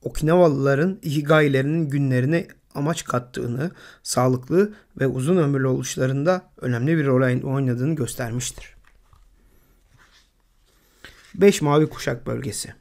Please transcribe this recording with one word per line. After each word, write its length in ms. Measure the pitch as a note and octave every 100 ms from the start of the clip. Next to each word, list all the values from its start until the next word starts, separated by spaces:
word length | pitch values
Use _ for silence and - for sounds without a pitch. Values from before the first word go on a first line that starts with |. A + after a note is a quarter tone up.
Okinawalıların 960 | - - D#3 F3 F3 C#3 C#3 C#3 F3 F#3+
ikigailerinin 840 | E3+ D3 D3 D#3 D3+ C3 C3+ D#3+ D#3
günlerine 600 | C#3 C#3 B2+ B2+ E3 - - _
amaç 300 | - C#3+ C3+
kattığını, 680 | - B2 B2+ - B2 A#2 D#3+ - - -
sağlıklı 720 | - - B2+ B2+ B2+ E3 G#3 G#3 _ -
ve 60 | C3+
uzun 300 | C3 C3 F#3
ömürlü 300 | D3 C#3 C3
oluşlarında 840 | C3+ B2+ - C3 C#3 D3 F3+ - -
önemli 360 | - B2 C3 E3
bir 100 | C#3
rol 160 | B2+
oyn-, 200 | C3 B2
oynadığını 520 | - C3+ C3 A#2+ C3
göstermiştir. 800 | D#3+ - - B2 A#2 B2 - - - _ _ _ - _ _ _ _ _ _ _ _ _ _ _ _ _ _ _ _ _ _ - - -
Beş 280 | - G3+ G3
Mavi 260 | D3+ D3 D3+
Kuşak 380 | - - B2+ -
Bölgesi. 480 | A#2 C3 G2+ - -